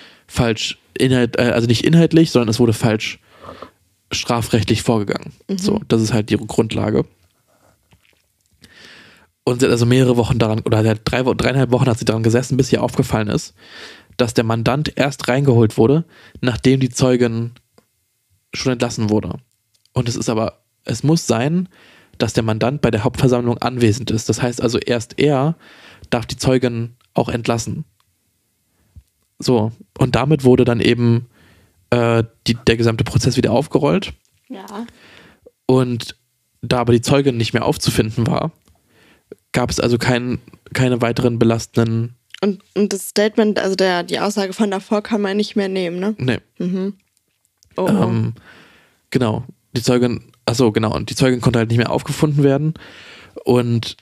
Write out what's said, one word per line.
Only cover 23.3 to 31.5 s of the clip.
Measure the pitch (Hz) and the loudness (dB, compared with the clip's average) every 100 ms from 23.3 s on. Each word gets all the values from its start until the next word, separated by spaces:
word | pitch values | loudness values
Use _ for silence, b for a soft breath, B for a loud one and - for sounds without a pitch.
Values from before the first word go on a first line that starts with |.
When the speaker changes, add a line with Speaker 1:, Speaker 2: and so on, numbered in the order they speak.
| 123 120 120 | 2 0 -2
Speaker 1:
anwesend | 123 127 117 101 107 | -4 2 2 2 -2
ist. | 113 - | -4 -2
Das | 120 | -2
heißt | 123 120 | -2 -2
also, | 120 117 | -2 -2
erst | - 120 - - | -2 -4 -4 0
er | 147 139 147 165 B B B B - | 2 2 0 -2 B B B B -6
darf | 120 113 | -4 -4
die | - | -4
Zeugin | - 131 127 117 117 - _ | 0 2 0 -2 -8 -12 _
auch | - 131 | -2 -2
entlassen. | 123 117 117 113 113 - _ _ _ _ _ _ _ _ _ _ - - _ _ - | -2 -2 -4 -4 -8 -12 _ _ _ _ _ _ _ _ _ _ -20 -20 _ _ -8
So, | - 123 107 117 - - | 0 0 0 -6 -18 -2
und | 127 | 0
damit | 113 135 156 | 0 0 2
wurde | 127 127 | 4 4
dann | 123 117 | 4 2
eben, | - 120 120 117 117 b b | 2 2 2 2 -2 b b